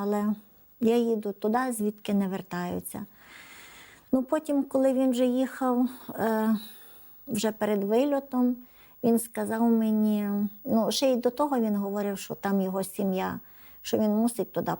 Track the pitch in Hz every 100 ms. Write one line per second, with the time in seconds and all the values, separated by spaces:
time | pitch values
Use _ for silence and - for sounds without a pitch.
0 | 202 208 208 208 - _ _ - 226 240
1 | 233 220 208 196 214 247 262 226 208 214
2 | - 202 190 190 185 175 180 180 - -
3 | 208 - - - - - - - - -
4 | _ 262 254 311 311 277 277 269 269 254
5 | 262 240 254 247 254 - 254 247 247 -
6 | - - 226 220 220 214 - - - -
7 | - - - 214 220 214 208 202 196 226
8 | 285 277 277 247 247 247 - - - _
9 | 233 233 - 214 208 220 233 226 220 214
10 | 214 208 202 202 208 - - 226 196 -
11 | 269 240 247 247 294 254 220 202 196 208
12 | 202 196 - - 196 196 190 190 190 -
13 | 196 185 185 - - - - - - 226
14 | 214 208 233 - 180 175 165 165